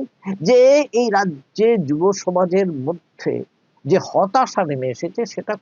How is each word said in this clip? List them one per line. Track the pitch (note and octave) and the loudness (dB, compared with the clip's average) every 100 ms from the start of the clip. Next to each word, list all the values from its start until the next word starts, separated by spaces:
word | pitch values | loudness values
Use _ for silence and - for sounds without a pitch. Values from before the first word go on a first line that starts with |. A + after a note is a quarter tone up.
| C4+ _ G3 G3 D#3+ | -2 _ -10 -4 4
যে | B3 B3+ D4 C#4+ A3+ | 6 8 6 2 0
এই | A#3+ G3 | 0 0
রাজ্যে | G3 C#3 _ - A3 A#3 C#3 | -2 -6 _ 0 2 2 0
যুব | D3+ F#3 G3 | 0 0 0
সমাজের | - F3+ F#3 F#3 F#3+ C#3+ C3 | -2 -2 0 0 -2 -4 -6
মধ্যে | F3 _ - D#3 A#2+ B2+ _ _ _ C3+ | -8 _ -10 -6 -6 -8 _ _ _ -2
যে | F3+ - | -2 0
হতাশা | D3+ G3 C4 B3 - E3+ | -2 0 0 0 -2 -4
নেমে | C3+ B2+ A#2 | -4 -6 -6
এসেছে | E3+ F#3+ A#3 | -8 -8 -8
সেটা | - - G#3 | -8 -8 -10